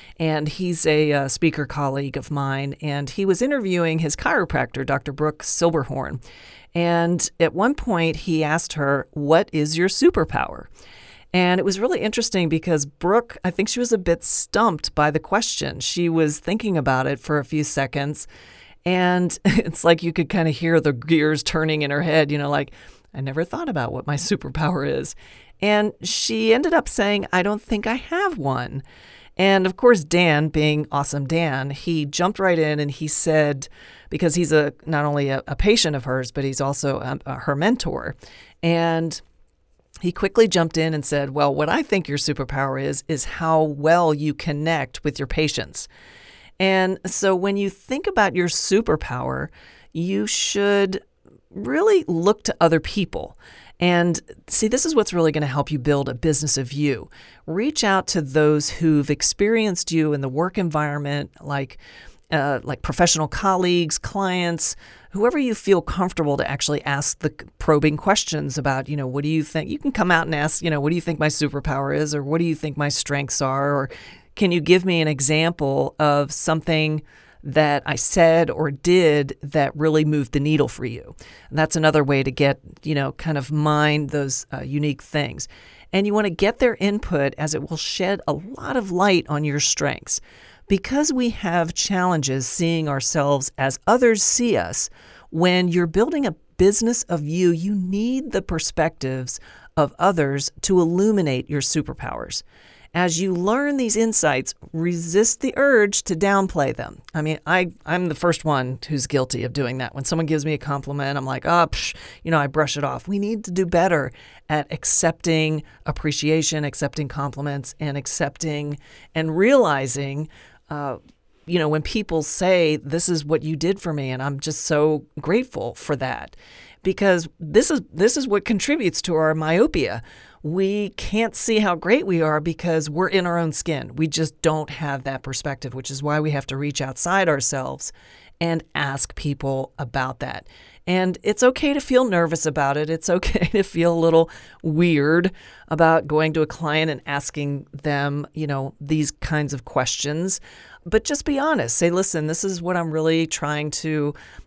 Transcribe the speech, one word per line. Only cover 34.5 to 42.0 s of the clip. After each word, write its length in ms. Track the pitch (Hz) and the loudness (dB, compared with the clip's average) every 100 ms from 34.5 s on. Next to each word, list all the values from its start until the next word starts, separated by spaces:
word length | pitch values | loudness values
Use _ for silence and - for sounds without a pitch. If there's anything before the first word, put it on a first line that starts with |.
a, 220 | 156 143 - - | 4 2 -4 -4
not 180 | 151 147 | 0 0
only 240 | 147 139 | 0 -2
a, 140 | 135 - | -4 -4
a 80 | 143 | 0
patient 400 | 208 233 165 139 | 4 4 2 -2
of 100 | 131 | -4
hers, 260 | 131 123 | -4 -4
but 120 | 143 | -6
he's 160 | 135 131 | -4 -2
also 400 | 139 143 143 135 | -2 -2 -2 -2
a, 200 | 127 135 139 | -6 -8 -8
a, 80 | 131 | -6
her 200 | - 143 | -4 0
mentor. 600 | 190 254 - - - - - - - _ | 2 0 -2 -6 -8 -12 -18 -20 -20 _
And 580 | 165 170 165 165 165 - - _ _ _ _ _ _ - | 0 2 2 0 -2 -6 -14 _ _ _ _ _ _ -6
he 100 | 180 | -6
quickly 360 | - 196 - 226 | -2 2 4 4
jumped 300 | 175 165 160 | 4 0 0
in 160 | 160 | -2
and 120 | 156 139 | 0 0
said, 260 | 143 139 | 0 -2
"Well, 220 | 143 143 | 0 0
what 160 | 143 156 | 2 0
I 140 | 320 | 0
think 240 | - 196 | 0 -2